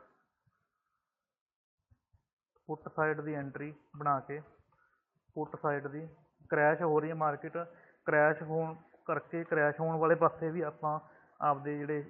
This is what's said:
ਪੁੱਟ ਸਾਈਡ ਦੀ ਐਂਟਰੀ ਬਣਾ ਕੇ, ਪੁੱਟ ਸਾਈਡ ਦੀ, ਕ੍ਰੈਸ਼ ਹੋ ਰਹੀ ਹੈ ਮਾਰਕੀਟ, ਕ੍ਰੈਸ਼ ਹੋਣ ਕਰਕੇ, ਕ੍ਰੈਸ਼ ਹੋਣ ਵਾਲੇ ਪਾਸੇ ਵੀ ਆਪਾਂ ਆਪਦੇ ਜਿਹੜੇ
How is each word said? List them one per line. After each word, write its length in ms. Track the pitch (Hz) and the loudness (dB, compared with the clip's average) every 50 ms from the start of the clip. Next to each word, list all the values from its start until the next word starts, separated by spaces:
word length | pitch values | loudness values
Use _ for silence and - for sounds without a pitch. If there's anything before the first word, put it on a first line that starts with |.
| - _ _ _ _ _ _ _ _ _ _ _ _ _ _ _ _ _ _ _ _ _ _ _ _ _ _ _ _ _ _ _ _ _ _ _ _ _ _ _ _ _ _ _ _ _ _ _ _ _ _ _ _ - | -16 _ _ _ _ _ _ _ _ _ _ _ _ _ _ _ _ _ _ _ _ _ _ _ _ _ _ _ _ _ _ _ _ _ _ _ _ _ _ _ _ _ _ _ _ _ _ _ _ _ _ _ _ -10
ਪੁੱਟ 220 | 156 151 - - - | -10 -10 -10 -10 -2
ਸਾਈਡ 260 | - 156 156 156 151 | 0 0 0 0 -2
ਦੀ 120 | 147 156 151 | -4 -6 -6
ਐਂਟਰੀ 400 | 143 139 139 131 143 143 151 151 - _ _ - 147 | -6 -8 -8 -10 -10 -10 -12 -12 -16 _ _ -14 -4
ਬਣਾ 220 | 147 147 143 131 | 0 0 0 0
ਕੇ, 220 | 131 - 139 151 151 - - _ _ _ _ _ _ _ _ _ _ _ _ _ _ _ _ | -2 -6 -10 -10 -10 -14 -20 _ _ _ _ _ _ _ _ _ _ _ _ _ _ _ _
ਪੁੱਟ 220 | 156 151 147 - - | -8 -8 -8 -8 -4
ਸਾਈਡ 260 | - 151 147 143 139 139 | -2 -2 -2 -2 -4 -6
ਦੀ, 200 | 139 151 160 160 - - _ _ _ _ - - | -10 -10 -12 -12 -16 -20 _ _ _ _ -6 -2
ਕ੍ਰੈਸ਼ 320 | 160 151 147 151 160 151 | 2 4 6 6 4 4
ਹੋ 180 | 175 160 151 151 | 2 2 2 2
ਰਹੀ 100 | 151 160 | 2 0
ਹੈ 60 | 165 | -2
ਮਾਰਕੀਟ, 420 | 160 156 151 143 143 - 156 - 170 170 170 - - - - _ _ _ | 0 0 0 0 -2 -8 -8 -8 -8 -8 -8 -12 -20 -20 -20 _ _ _
ਕ੍ਰੈਸ਼ 380 | - 156 151 151 156 156 - 170 | 2 6 6 6 6 4 2 -2
ਹੋਣ 320 | 151 160 165 160 160 160 - - _ - _ _ | -2 -2 -2 -2 -2 -6 -10 -16 _ -20 _ _
ਕਰਕੇ, 380 | - 156 147 - - - 165 165 | -4 -4 -4 -4 -4 -6 -6 -2
ਕ੍ਰੈਸ਼ 360 | - 170 156 147 147 147 - | 0 2 2 4 2 2 0
ਹੋਣ 180 | 160 160 160 156 | -2 -2 0 2
ਵਾਲੇ 180 | 160 160 170 | 4 4 6
ਪਾਸੇ 340 | 160 165 151 - - 165 160 | 6 4 2 2 0 -4 -4
ਵੀ 100 | 160 175 | -2 -2
ਆਪਾਂ 380 | 160 151 151 - 156 151 151 156 - - - - - _ _ _ | -4 -6 -6 -4 -4 -4 -4 -4 -8 -12 -20 -20 -20 _ _ _
ਆਪਦੇ 360 | 147 147 143 135 139 147 147 147 | 0 0 0 0 -2 -6 -6 -4
ਜਿਹੜੇ 260 | 147 143 151 147 147 | -4 -2 -4 -4 -4